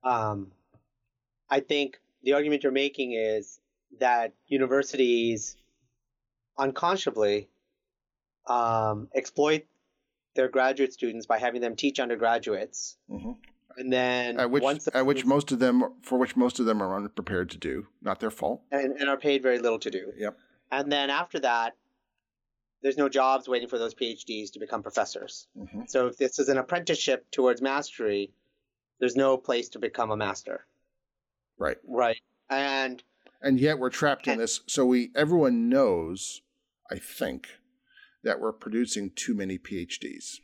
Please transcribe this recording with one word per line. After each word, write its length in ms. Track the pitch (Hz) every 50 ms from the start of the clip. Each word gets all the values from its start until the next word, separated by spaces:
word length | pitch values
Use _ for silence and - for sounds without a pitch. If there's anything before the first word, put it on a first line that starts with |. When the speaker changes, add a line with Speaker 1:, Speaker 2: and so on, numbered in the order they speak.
| -
Speaker 1:
Um, 480 | 127 123 117 110 107 104 101 98 92 90 _ _ _ _ _ _ _ _ _ _ _ _ _ _ _ _ _ _ _
I 100 | 139 139
think 400 | 139 _ 147 147 143 135 - - _ _ _ _ -
the 100 | 127 139
argument 300 | 143 147 151 147 143 139
you're 80 | 143
making 420 | 131 135 139 143 139 - 135 123 120
is 460 | 113 110 110 107 107 104 - - _ _ _ _ _ _ _ - 117
that 340 | 127 123 123 120 117 113 - _ _ _
universities 1080 | 139 135 131 127 131 139 139 135 - 131 131 120 120 117 117 117 113 107 107 - - _ _ _ _ _ _ _ _ _ _ _ _ _ _ _ _ _ _ _ _ -
unconscionably, 920 | 135 135 135 - - 175 190 190 - - 113 110 107 104 101 104 101 _ _ _ _ _ _ _ _ _ _ _ _ _ _ _ _ _ _ _ _ -
um, 600 | 123 120 120 113 113 113 110 107 107 104 104 - -
exploit 500 | 131 - - _ - 143 151 156 156 151 _ _ _ _ _ _ _ _ _ _ _ _ _ _
their 120 | - 131 131
graduate 460 | 127 135 127 131 135 135 139 131 131
students 320 | - - 120 110 113 107
by 120 | - 117 110
having 220 | 120 123 120 123
them 140 | 120 117 113
teach 240 | 110 - 143 135 -
undergraduates. 960 | 131 120 120 110 113 117 117 120 120 117 107 95 107 - - - - - - _ _ _
Speaker 2:
Mm-hmm. 220 | 104 - - 107 123 - _ - _ _ _ _ - -
Speaker 1:
And 160 | 127 127 127
then 460 | 127 127 127 123 123 123 120 120 123
Speaker 2:
At 120 | 127 120
which, 120 | 123 143 131
Speaker 1:
once 220 | 135 143 147 -
the 100 | - - 131
Speaker 2:
at 80 | 131
which 200 | 135 143 135 131
most 260 | 123 139 143 143 -
of 80 | 135 120
them, 240 | 127 127 123 127 127 - - -
for 160 | _ - 127 127
which 180 | 127 123 -
most 240 | - 123 123 123 -
of 60 | 127
them 160 | 113 110 107
are 140 | 101 92 95 98
unprepared 520 | 101 101 _ - 92 - 104 90 90 85
to 60 | - -
do, 300 | - 82 65 78 - - _ _
not 180 | - - 98 -
their 120 | - 110
fault. 300 | 107 - - 73 - - _ _
Speaker 1:
And, 220 | - 139 139 131 139 143
and 80 | 143 139
are 80 | 139 131
paid 240 | - 151 143 139
very 180 | 127 131 123 120
little 200 | 117 120 113 113
to 120 | - 113
do. 200 | 98 98 92 98 - -
Speaker 2:
Yep. 200 | 104 104 - _ _ _ _ _ _ _
Speaker 1:
And 200 | - 135 143 143
then 180 | 147 143 139 139
after 300 | 139 147 175 175 - 165
that, 360 | 135 127 120 117 117 117 - _ _ _ _ _ _ _ _ _ _ _ _ _ _ _ _ _ _ _ _ _
there's 160 | - 139 131 143
no 120 | 143 139
jobs 380 | 131 135 131 131 131 135 123 131
waiting 200 | 127 123 117 120
for 100 | - 120
those 160 | 117 113 107
P 180 | _ 127 117
H 140 | 113 104 -
Ds 260 | - 113 107 107 101
to 80 | - 101
become 220 | 110 - - 110 104
professors. 640 | 110 - - 104 - - - - - - - - _ _ -
Speaker 2:
Mm-hmm. 240 | 98 92 92 98 120 -
Speaker 1:
So 200 | - 135 127 123
if 100 | 120 -
this 220 | 139 127 - -
is 100 | 139 123
an 80 | 139 131
apprenticeship 720 | 131 - 175 180 170 170 165 147 - - 135 123 - _
towards 300 | - - 131 127 123 120
mastery, 680 | 127 135 135 143 139 - - - 120 107 101 101 101 98 _ _ _ _ _ _ _ _ _ _ _ _ _ _
there's 160 | 127 123 117
no 220 | 135 135 135 135 131
place 320 | 131 - 131 120 117 -
to 100 | - 113
become 320 | 107 - - - 117 110
a 60 | 107 104
master. 480 | 107 98 101 - - - - - - _ _ _ _ _ _ _ _ _ _ _ _ _ _ _ _ _ _ _
Speaker 2:
Right. 200 | - 76 - - _ -
Speaker 1:
Right. 300 | - 117 123 117 113 120 _ _ _ _ _ _
And 540 | 135 135 139 139 135 135 135 131 127 123 - _ _ _ _ - _ _
Speaker 2:
And 180 | - 139 135 127
yet 200 | 131 151 156 139
we're 100 | 127 127
trapped 380 | - - 160 147 139 - - 139
in 60 | 139
Speaker 1:
and 80 | 113
Speaker 2:
this. 200 | 117 110 - - _ -
So 180 | - - 135
we, 260 | 127 127 123 120 117 -
everyone 540 | 135 151 151 175 175 151 131 123 117 117 117
knows, 720 | 127 135 139 113 95 85 82 80 90 98 - - - - _ _ _ _ _ _ _ _ _ _
I 60 | - -
think, 480 | - - - - - - 67 - - - - - _ _ _ _ _ _ _ - - _ _ _ _
that 160 | 113 101 -
we're 140 | - 110 110
producing 580 | - - - 107 117 123 113 - 107 101 98 -
too 180 | - - - 117
many 220 | 101 98 95 95 87
P 220 | _ - 104 95
H 200 | 85 85 - -
Ds. 420 | - - - - - - - -